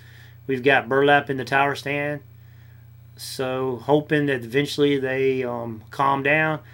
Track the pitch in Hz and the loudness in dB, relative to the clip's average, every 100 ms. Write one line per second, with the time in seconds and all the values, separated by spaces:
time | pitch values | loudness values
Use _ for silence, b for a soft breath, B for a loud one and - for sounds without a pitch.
0 | B B B B - 131 131 135 113 135 | B B B B -6 0 4 4 2 2
1 | 143 143 139 135 127 139 143 139 139 143 | 6 4 2 -6 0 2 2 -2 -6 -4
2 | 147 147 - b b b b b b - | -4 -8 -12 b b b b b b -20
3 | - - - - 131 131 131 120 117 151 | -20 -18 -12 -6 -4 -2 -4 -4 2 2
4 | 151 151 143 131 113 131 143 - 143 139 | 2 0 0 -2 -2 -2 -2 2 2 2
5 | 131 131 135 131 123 120 117 110 - - | -2 0 0 0 -4 -6 -8 -12 -10 -2
6 | 139 139 139 156 156 156 B | 0 2 2 2 0 -2 B